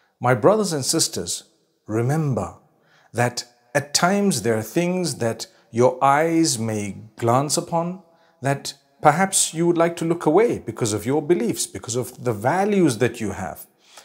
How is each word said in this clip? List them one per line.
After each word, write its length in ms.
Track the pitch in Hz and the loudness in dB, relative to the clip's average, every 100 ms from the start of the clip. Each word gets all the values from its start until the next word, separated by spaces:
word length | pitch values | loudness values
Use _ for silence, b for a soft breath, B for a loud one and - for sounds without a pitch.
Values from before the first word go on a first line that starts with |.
| _ - | _ -4
My 160 | 123 123 | 0 4
brothers 360 | 151 214 196 | 4 4 0
and 140 | 156 127 | -2 -2
sisters, 600 | 123 - - 87 - - _ _ _ - | -2 -2 -4 -8 -8 -12 _ _ _ -6
remember 680 | 110 120 151 147 110 87 - _ _ b b b | -2 0 0 0 -2 -4 -10 _ _ b b b
that 340 | 107 120 - - _ _ | -2 -2 -2 -12 _ _
at 220 | 143 139 - | -4 -2 0
times 480 | 175 202 202 143 | 2 2 2 0
there 120 | 104 110 | 0 0
are 60 | |
things 540 | 107 170 175 185 170 117 | 0 -2 0 0 -4 -2
that 320 | 117 110 - b b | -4 -4 -10 b b
your 320 | 113 123 - | 2 2 4
eyes 540 | 135 143 165 165 160 127 | 2 4 2 2 2 0
may 400 | 113 107 104 98 107 - | -2 -4 -6 -10 -14 -4
glance 380 | 117 123 147 156 | 2 2 2 -2
upon 460 | 160 165 175 185 - b b b | -2 -4 -4 -8 -14 b b b
that 320 | 131 139 - - _ _ | -4 -4 -6 -16 _ _
perhaps 500 | 156 147 190 - - | 4 4 2 0 -2
you 140 | 160 170 | 0 0
would 100 | 165 | 2
like 180 | 170 170 | 2 0
to 80 | |
look 220 | 165 170 - | -2 0 2
away 320 | 165 240 107 | 4 2 0
because 360 | - 110 117 | -6 -4 -2
of 120 | 104 117 | -2 -2
your 160 | 147 | -2
beliefs, 460 | 147 175 202 147 - | 0 0 0 -4 -6
because 280 | - - 117 | -10 -8 -6
of 280 | 117 - | -6 -6
the 100 | 123 | -6
values 640 | 104 117 175 202 202 160 110 | -2 -2 0 0 2 2 2
that 240 | 120 - | -2 -2
you 120 | 107 | -8
have. 340 | 95 87 - - _ B B | -6 -10 -12 -20 _ B B